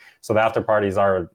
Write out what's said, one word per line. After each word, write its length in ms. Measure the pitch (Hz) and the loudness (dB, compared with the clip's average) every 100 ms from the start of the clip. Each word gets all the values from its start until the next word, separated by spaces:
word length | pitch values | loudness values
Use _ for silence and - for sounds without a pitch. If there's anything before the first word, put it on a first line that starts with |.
| - _ | -20 _
So 100 | - | -4
the 80 | 107 | 0
after 200 | 110 113 | 0 0
parties 360 | 107 107 101 95 | 0 0 0 0
are, 320 | 98 95 82 | 2 0 -2